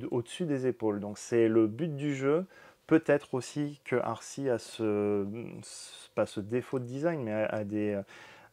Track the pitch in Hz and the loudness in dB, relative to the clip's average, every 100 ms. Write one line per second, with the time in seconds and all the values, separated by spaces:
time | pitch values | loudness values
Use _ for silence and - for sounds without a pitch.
0 | 120 123 117 - 175 135 127 - 110 104 | -4 -4 -4 -4 -2 0 0 0 0 0
1 | 101 104 - 117 113 113 110 113 165 139 | -2 -8 0 4 6 6 4 2 -4 -2
2 | 147 135 135 156 190 - - - - 160 | -2 0 2 2 0 -12 -20 -10 4 4
3 | - 143 - 131 - 147 147 147 - 123 | 6 2 2 -4 -4 -4 -4 -6 -2 0
4 | 113 113 - - 139 117 - - 110 104 | 0 -4 -8 -4 0 0 -2 -2 0 2
5 | 104 104 101 113 101 92 - - - - | 2 2 -2 -6 -10 -12 -14 -16 -16 -18
6 | - - 104 - 101 123 120 135 120 131 | -8 -2 -2 -2 -2 -2 -2 -4 -4 -2
7 | 165 160 113 107 110 107 101 107 104 101 | -2 -2 -2 0 0 0 -2 0 0 -2
8 | 98 - - - - | -6 -14 -20 -20 -14